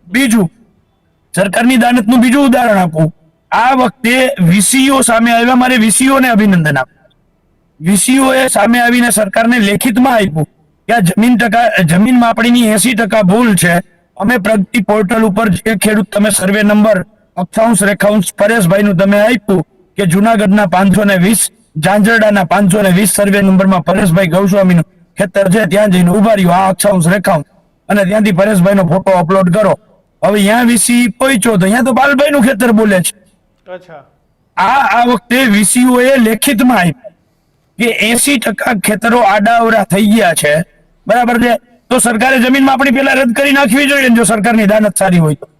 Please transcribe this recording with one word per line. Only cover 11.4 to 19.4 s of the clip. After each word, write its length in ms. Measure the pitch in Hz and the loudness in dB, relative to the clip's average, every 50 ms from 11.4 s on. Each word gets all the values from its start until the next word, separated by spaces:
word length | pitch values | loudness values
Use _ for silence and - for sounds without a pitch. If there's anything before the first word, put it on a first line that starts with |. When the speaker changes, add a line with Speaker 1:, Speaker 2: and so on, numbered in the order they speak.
| 233 226 196 349 359 339 - 185 185 | 0 0 0 0 0 0 0 0 0
Speaker 1:
જમીન 360 | 151 165 180 208 254 254 247 | 0 2 0 2 2 2 2
માપણીની 480 | 233 233 226 233 226 240 240 247 240 214 | 2 2 0 0 0 0 2 2 2 0
એંસી 260 | 214 220 - 247 247 | 0 0 -2 -2 -2
ટકા 280 | 202 233 190 220 220 | -2 -4 -2 -2 0
ભૂલ 340 | 208 175 190 233 247 233 202 | 0 2 2 2 2 2 0
છે. 260 | 165 - 180 170 175 - _ _ _ _ _ _ - | 0 0 0 0 -2 -4 _ _ _ _ _ _ -6
અમે 200 | 190 208 247 240 | -4 -2 -2 -2
પ્રગતિ 440 | 180 208 220 214 185 - - 247 | 0 -2 -2 -2 -2 -2 -4 -4
પોર્ટલ 420 | 185 - 208 214 214 180 240 220 226 | -2 0 -2 -2 0 -2 -2 0 0
ઉપર 260 | 220 185 208 226 214 | 0 0 -2 -2 -2
જે 260 | 175 180 - 220 226 | -2 -2 -2 -4 -4
ખેડૂત 360 | 190 - 208 214 208 202 - | -2 -2 -2 0 -2 -4 -2
તમે 180 | - 208 202 214 | -2 -2 0 0
સર્વે 340 | 202 - 185 190 196 214 214 | -2 -2 -2 -2 -2 0 0
નંબર, 420 | 208 208 214 208 220 208 185 175 _ _ _ _ _ _ - | 2 2 2 2 2 2 0 -2 _ _ _ _ _ _ -10
અક્ષાંશ, 460 | 180 - - 226 220 233 233 175 202 | -10 -6 -2 -2 0 0 2 0 0
રેખાંશ 500 | 196 202 - - 208 208 214 175 - - | 0 -2 0 0 0 0 0 -2 -4 -4
પરેશભાઈનું 640 | - 202 208 - - 196 165 190 196 208 208 196 165 | -2 -2 0 0 0 0 0 0 0 0 0 0 0
તમે 220 | 196 196 202 208 | 0 0 2 2
આપ્યું 440 | 208 220 254 208 | 2 2 0 -2